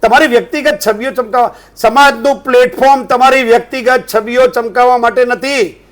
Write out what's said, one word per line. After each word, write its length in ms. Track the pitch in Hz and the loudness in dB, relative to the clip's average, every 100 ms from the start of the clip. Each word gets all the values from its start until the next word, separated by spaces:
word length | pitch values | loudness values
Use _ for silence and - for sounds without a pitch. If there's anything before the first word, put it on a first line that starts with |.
તમારી 240 | 220 247 302 | 0 2 2
વ્યક્તિગત 520 | 240 190 302 285 294 - | 0 -2 -4 -4 -2 -4
છબીઓ 220 | 208 254 | -4 -6
ચમકાવવા, 440 | 254 226 247 240 - - - | -6 -4 -2 -2 -6 -20 -4
સમાજનું 640 | 226 233 285 233 277 277 | 0 2 2 2 -2 -4
પ્લેટફોર્મ 640 | - 247 247 - 262 269 | 0 2 2 2 2 2
તમારી 380 | 220 247 262 262 | 0 0 2 2
વ્યક્તિગત 600 | 240 233 - 262 240 254 - | 2 0 0 -6 -2 -2 -2
છબીઓ 320 | 214 214 240 254 | -4 -2 0 0
ચમકાવવા 520 | 240 233 196 247 247 | -2 -4 0 2 2
માટે 260 | 233 240 | 0 0
નથી. 600 | 247 233 269 277 185 - _ | -2 -2 -4 -4 -4 -6 _